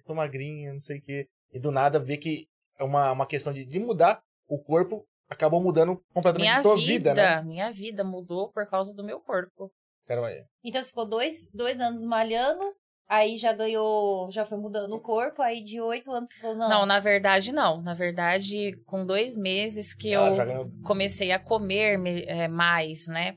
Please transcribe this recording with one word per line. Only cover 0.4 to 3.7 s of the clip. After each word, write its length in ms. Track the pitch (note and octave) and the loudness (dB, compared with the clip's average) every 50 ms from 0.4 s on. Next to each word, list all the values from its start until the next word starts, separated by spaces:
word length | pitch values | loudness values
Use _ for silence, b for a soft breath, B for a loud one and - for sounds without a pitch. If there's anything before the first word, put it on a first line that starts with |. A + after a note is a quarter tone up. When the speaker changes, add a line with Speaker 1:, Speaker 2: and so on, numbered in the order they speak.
| C#3 D3 D3+ D3 D3 C#3+ C#3 | -8 -8 -10 -10 -10 -10 -10
Speaker 1:
não 80 | C#3 | -12
sei 180 | - - D3 C#3 | -10 -10 -12 -12
o 40 | - | -10
quê. 240 | - C#3 C#3 C#3 - _ _ _ _ - | -8 -8 -8 -8 -10 _ _ _ _ -14
E 60 | B2+ | -6
do 120 | B2 D3 | -4 -2
nada 280 | C#3 C3+ C3+ D3 - D3+ | 0 2 2 4 2 2
ver 200 | C3 B2+ D3 D3 | 0 -2 -6 -4
que 280 | - D#3+ D#3 D3+ D#3 _ _ _ _ _ _ - | -4 -6 -6 -6 -8 _ _ _ _ _ _ -6
é 60 | C#3 | -4
uma, 260 | C3+ C#3+ C#3+ C#3+ C3+ C3 | 0 2 2 2 2 2
uma 140 | C3 C3+ | 0 -2
questão 260 | - - C#3 - D3 C#3 | -2 -4 -4 -4 -4 -6
de, 120 | C3+ C3+ | -8 -10
de 140 | B2+ | -6